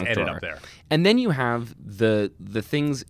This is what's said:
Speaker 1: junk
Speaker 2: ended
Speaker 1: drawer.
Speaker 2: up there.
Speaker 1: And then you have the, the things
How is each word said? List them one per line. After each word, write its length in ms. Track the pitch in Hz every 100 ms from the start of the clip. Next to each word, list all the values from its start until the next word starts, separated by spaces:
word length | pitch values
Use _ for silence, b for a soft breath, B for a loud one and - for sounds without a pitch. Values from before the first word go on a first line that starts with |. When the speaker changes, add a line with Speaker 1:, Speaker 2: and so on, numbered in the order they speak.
Speaker 1:
junk 60 | 104
Speaker 2:
ended 140 | 110 87
Speaker 1:
drawer. 100 | 85
Speaker 2:
up 60 |
there. 160 | 85 76 B B -
Speaker 1:
And 140 | 156
then 140 | 185 240
you 120 | 240
have 440 | 135 123 120 117 -
the, 460 | 104 98 110 107 101 -
the 240 | 98 107
things 420 | 104 147 147 135